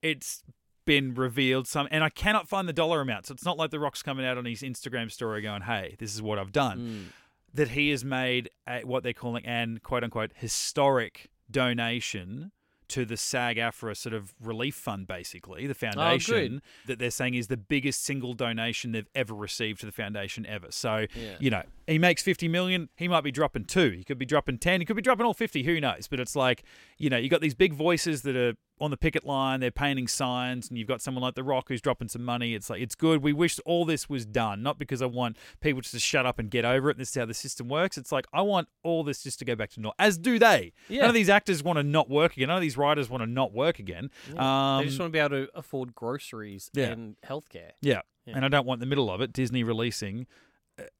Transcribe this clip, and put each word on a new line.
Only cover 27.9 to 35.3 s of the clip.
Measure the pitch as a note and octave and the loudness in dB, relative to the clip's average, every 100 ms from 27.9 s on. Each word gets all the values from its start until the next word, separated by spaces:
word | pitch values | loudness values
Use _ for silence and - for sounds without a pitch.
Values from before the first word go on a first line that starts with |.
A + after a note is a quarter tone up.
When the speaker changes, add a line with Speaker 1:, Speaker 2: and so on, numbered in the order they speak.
| E3+ E3+ D3 | 4 2 -2
Speaker 1:
that | C#3 B2+ | 0 2
are | B2 A2 _ _ | 2 0 _ _
on | D3+ | -4
the | C#3 | 0
picket | E3 D3 | 0 0
line, | - C#3 C3+ C3 | -2 0 0 0
they're | B2+ | -2
painting | - C#3+ C3+ B2 | 0 0 0 -2
signs, | - C3 B2 B2+ B2+ A#2 | -2 0 0 -2 -4 -6
and | A#2+ | -8
you've | A2 | -4
got | A#2+ | -4
someone | - B2+ | -2 -2
like | B2+ | -2
The | B2+ | -2
Rock | C3 C3 - | 0 -2 0
who's | B2+ | -2
dropping | - B2 A2+ | 0 -2 -4
some | B2 | -6
money. | B2 A#2+ A#2+ | -4 -2 -2
It's | A2 - | -4 -4
like, | G#2 | -6
it's | A#2+ | -6
good. | - D#3+ D#3+ | 2 4 4
We | C#3+ | 4
wish | D3 E3+ - | 2 2 0
all | - E3+ E3 | 0 2 2
this | D3+ - | 0 -2
was | C#3 A2 | -6 -2
done, | A2 A2 G2+ | 0 0 -2
not | B2+ D3 | -4 -4
because | C#3+ B2+ | -4 -2
I | B2+ | -2
want | A#2+ B2 | -2 -4